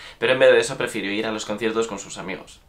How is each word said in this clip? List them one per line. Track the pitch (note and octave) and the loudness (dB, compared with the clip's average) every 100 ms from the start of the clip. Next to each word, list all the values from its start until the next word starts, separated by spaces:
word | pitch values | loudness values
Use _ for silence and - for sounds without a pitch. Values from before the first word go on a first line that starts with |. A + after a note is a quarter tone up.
| - - | -20 -4
pero | A#2+ | 0
en | C3 | 6
vez | C3 | 6
de | A#2 | 6
eso | - - | 4 -2
prefirió | A#2+ A2 G2 | -6 -4 -4
ir | G2+ A2+ | -4 -4
a | |
los | G#2+ | -4
conciertos | - G#2+ A2 G#2+ A2+ | -6 -4 -2 0 -2
con | G2 | -4
sus | F2+ G2+ | -12 -12
amigos. | F2+ F#2 - - | -10 -12 -14 -20